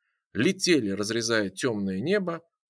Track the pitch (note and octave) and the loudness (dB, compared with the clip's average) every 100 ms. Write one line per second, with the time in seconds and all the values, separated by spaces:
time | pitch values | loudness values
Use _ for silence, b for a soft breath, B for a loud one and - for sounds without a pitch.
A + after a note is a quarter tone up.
0 | _ _ _ F#2+ D#3 F#3+ F#3+ D#3 G2+ G2 | _ _ _ 0 0 2 4 4 2 -2
1 | G#2 A2+ A2+ A2+ G2 - C3 G#2 G2 F#2+ | -2 -2 0 0 0 -2 -4 -2 -2 -2
2 | D3 G#3 F3 E3 - _ | 0 0 -2 -8 -12 _